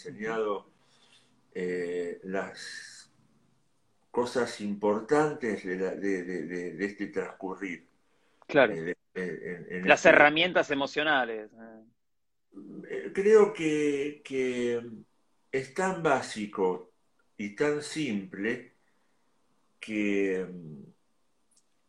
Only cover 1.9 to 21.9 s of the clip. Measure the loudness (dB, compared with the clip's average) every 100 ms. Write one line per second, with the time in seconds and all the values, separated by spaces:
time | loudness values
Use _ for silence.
1.9 | -4 -6 -8 -6 -6 -6 -10 -14 -14 -16
2.9 | -20 -20 _ _ _ _ _ _ _ _
3.9 | _ _ -2 0 0 -2 -4 -6 0 0
4.9 | 2 2 2 2 0 -4 -4 -4 -2 -2
5.9 | -2 -2 -2 -4 -6 -6 -6 -8 -6 -6
6.9 | -6 -8 -6 -6 -8 -10 -8 -8 -10 -16
7.9 | _ _ _ _ _ 0 4 4 2 -6
8.9 | -8 _ -8 -6 -8 -10 -12 -10 -2 4
9.9 | 6 8 10 8 6 2 2 0 0 -2
10.9 | 0 2 2 0 -6 -10 -16 -20 -20 -20
11.9 | _ _ _ _ _ _ -20 -16 -14 -10
12.9 | -8 -6 2 8 10 8 4 0 2 2
13.9 | 0 -2 -8 -6 -2 0 0 0 -2 -6
14.9 | -14 -18 _ _ _ _ -6 -4 -2 -2
15.9 | 2 2 2 0 -6 -4 0 2 0 -6
16.9 | _ _ _ _ -10 -6 0 0 0 -4
17.9 | -4 -2 -2 -4 -4 -2 -4 -8 _ _
18.9 | _ _ _ _ _ _ _ _ -16 -6
19.9 | -2 0 2 0 0 -4 -10 -14 -16 -18
20.9 | _ _ _ _ _ _ _ _ _ _